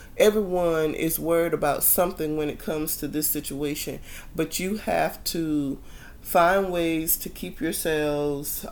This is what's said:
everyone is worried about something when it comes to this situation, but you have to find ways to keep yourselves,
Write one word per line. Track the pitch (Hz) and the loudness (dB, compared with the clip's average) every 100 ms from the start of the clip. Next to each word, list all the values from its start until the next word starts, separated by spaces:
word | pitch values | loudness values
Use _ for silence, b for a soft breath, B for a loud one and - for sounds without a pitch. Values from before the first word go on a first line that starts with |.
| B - | B 4
everyone | 208 208 196 180 175 160 156 | 6 6 2 2 2 2 2
is | - 160 160 | 2 0 0
worried | 151 170 170 | 2 4 4
about | 151 151 139 | 2 2 2
something | - - 180 190 156 156 | 4 4 2 2 -2 -2
when | 151 | -2
it | - | -4
comes | - 156 156 - | -4 -4 -2 -4
to | 151 | -4
this | 151 151 | -2 -2
situation, | 151 143 139 147 147 - 143 B B B | -2 -4 -4 -4 -4 -6 -8 B B B
but | 165 160 - | -4 -2 -2
you | 185 214 | -2 -2
have | - 170 160 - - | -2 0 0 -4 -4
to | 175 160 151 139 139 B B B B | -2 0 0 0 -4 B B B B
find | - 185 170 196 190 | 2 4 6 6 2
ways | 175 165 160 160 - | 2 0 0 0 -2
to | - | -4
keep | - 180 - | -8 -10 -4
yourselves, | 160 170 170 156 151 147 147 143 147 - - | -4 -2 0 0 2 0 0 -2 -4 -6 -6